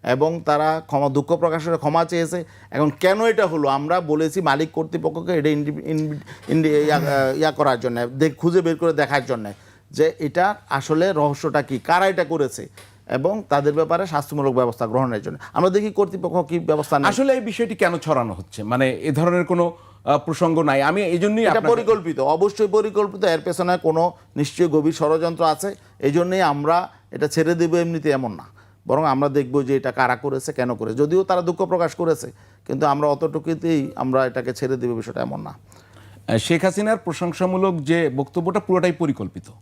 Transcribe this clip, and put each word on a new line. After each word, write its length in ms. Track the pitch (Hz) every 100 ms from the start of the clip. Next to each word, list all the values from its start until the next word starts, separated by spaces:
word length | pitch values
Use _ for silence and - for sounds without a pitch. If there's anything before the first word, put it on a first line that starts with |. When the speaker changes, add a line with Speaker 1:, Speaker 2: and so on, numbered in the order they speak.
Speaker 1:
এবং 380 | 120 131 156 170
তারা 420 | 165 147 156 160 -
ক্ষমা, 220 | 143 139
দুঃখ 280 | 135 139 165
প্রকাশ 280 | 165 160
করে 120 | 156 165
ক্ষমা 280 | 147 160
চেয়েছে। 400 | 165 175 165 175 160 - -
এখন 200 | 127 151
কেন 360 | 143 185 202 226
এটা 200 | 214 190
হলো? 220 | 156 143
আমরা 320 | 135 151 180
বলেছি 400 | 165 151 160 170
মালিক 300 | 160 143 160
কর্তৃপক্ষকে 600 | - 160 170 160 156 175
এটা 160 | 170 147
ইন্ডি-, 380 | 147 147 151 -
ইন-, 300 | 156 156 147 - - -
ইন্ডি-, 220 | 160 156
ইয়া, 260 | 151 151 156
আহ, 400 | 156 139 135 139
ইয়া 160 | 156
করার 280 | 143 143 123
জন্যে, 260 | 123 117 120
দেখ-, 280 | 131 156 -
খুঁজে 240 | 170 180
বের 160 | 170 160
করে 160 | 170
দেখার 340 | 151 143 139 123
জন্যে 260 | 120 104 101 - - _
যে 220 | 143 156 160
এটা 360 | 151 170 190 208 -
আসলে 420 | 139 139 156 185
রহস্যটা 500 | 160 147 143 160 147
কি, 160 | 127 131
কারা 280 | - 175 196
এটা 180 | 185
করেছে, 440 | 156 160 135 - - - - - _
এবং 360 | 127 156 214 196
তাদের 260 | 143 143
ব্যাপারে 320 | 147 160 170 190
শাস্তিমূলক 460 | 151 143 147 139
ব্যবস্থা 340 | 127 123 113 117
গ্রহণের 360 | 120 131 113
জন্য। 160 | - - -
আমরা 180 | - 180
দেখি 200 | 190 214
কর্তৃপক্ষ 580 | 202 202 190 180 175 151
কি 100 | 175
ব্যবস্থা 400 | 165 151 147 147
নেয়। 100 | 160
Speaker 2:
আসলে 240 | 208 269
এই 80 | 262
বিষয়টি 340 | 226 208 233
কেন 240 | - 185 170
ছড়ানো 340 | 151 139 113
হচ্ছে? 300 | 90 90 -
মানে 280 | 104 123 131
এ 220 | 107 135
ধরনের 320 | 143 170 175
কোনো, 280 | 165 175 175 170 - -
আহ, 140 | - 147
প্রসঙ্গ 420 | - 160 175 160
নাই। 220 | 147 135
আমি 200 | 139 180
এই 160 | 190 175
জন্যই 240 | 208 214
Speaker 1:
এটা 80 | 220
Speaker 2:
আপনাকে 180 | 220 208
Speaker 1:
পরিকল্পিত, 520 | 233 214 220 170 135
অবশ্যই 460 | 135 160 202 202 214
পরিকল্পিত। 580 | 208 214 196 202 196
এর 160 | 190 165
পেছনে 380 | 180 175 180 180
কোনো 300 | 160 160 170 170 _ -
নিশ্চয়ই 320 | 147 - 175
গভীর 240 | 151 151
ষড়যন্ত্র 520 | 160 151 160 165 165
আছে, 300 | 165 151 196 - - _
এই 120 | 135
জন্যই 300 | 151 175 185
আমরা 480 | 170 143 147 170 185 - _
এটা 180 | - 147
ছেড়ে 260 | 165 160
দেবো 220 | 170 170 170
এমনিতে, 340 | 170 165 151
এমন 220 | 135 123
না। 120 | 90 - - - _ -
বরং 180 | 143
আমরা 240 | 156 135 143
দেখব 340 | 139 127 139
যে 140 | 127 135
এটা 160 | 131
কারা 240 | 123 127 123
করেছে, 360 | 143 131 147
কেন 220 | 143 123
করেছে। 240 | 113 110 113
যদিও 260 | 147 180
তারা 180 | 190 180
দুঃখ 220 | 170 170
প্রকাশ 300 | 190 180 170
করেছে, 380 | - 170 156 - - - _ -
কিন্তু 200 | 131 151
আমরা 220 | 143 147
অতটুকুতেই 840 | 143 160 151 160 160 165 160 135 -
আমরা 300 | 131 131 131
এটাকে 280 | 120 127
ছেড়ে 220 | 123 131 135
দেবো, 180 | 123
বিষয়টা 260 | 117 113 -
এমন 200 | - -
না। 100 | -
Speaker 2:
আহ, 880 | - - - - - - - - 113
শেখ 260 | - 170
হাসিনার 320 | 185 185 214 220
প্রশংসামূলক 840 | - 156 175 - 185 185 190 170
যে 300 | 139 170 156 127
বক্তব্যটা 440 | 135 - 170 190
পুরোটাই 320 | - 185 180
পরিকল্পিত। 580 | 165 160 - 95 - - -